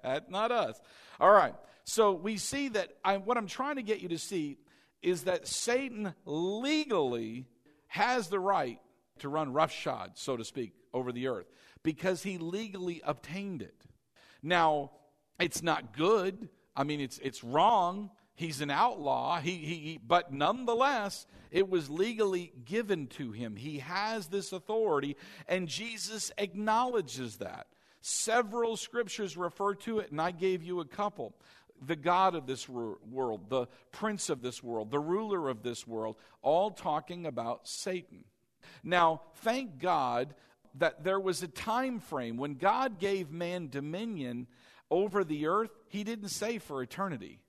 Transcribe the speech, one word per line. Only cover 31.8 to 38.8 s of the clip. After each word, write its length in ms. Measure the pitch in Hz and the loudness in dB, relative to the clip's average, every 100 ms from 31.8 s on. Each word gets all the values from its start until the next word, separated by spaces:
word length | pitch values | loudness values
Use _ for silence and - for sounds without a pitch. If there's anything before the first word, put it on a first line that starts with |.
| 135 | -6
The 100 | 160 | 0
god 400 | 160 175 190 170 | 4 6 6 4
of 120 | 131 | -4
this 220 | 131 - | -6 -6
wor-, 300 | 123 117 95 107 | -6 -6 -6 -8
world, 400 | 127 127 104 101 | -2 0 -2 -2
the 180 | 131 120 - _ | -2 -2 -8 _
prince 380 | - 214 208 - | -4 -2 -2 -2
of 120 | 139 | -2
this 220 | 123 120 | -2 -8
world, 280 | 120 113 107 | -6 -4 0
the 80 | 143 | -2
ruler 500 | 151 190 220 190 143 | 0 -2 0 -2 -2
of 140 | 117 | -2
this 220 | 120 117 - | -4 -6 -6
world, 300 | 113 110 110 - _ | -4 -4 -6 -18 _
all 300 | 135 160 208 | 4 4 4
talking 540 | 175 170 151 - 175 165 | -2 -2 -2 -4 -8 -6
about 420 | 120 117 120 - | -4 -4 -6 -8
Satan. 560 | - 202 185 - - - _ _ _ - - | -8 -4 -6 -8 -20 -20 _ _ _ -20 -14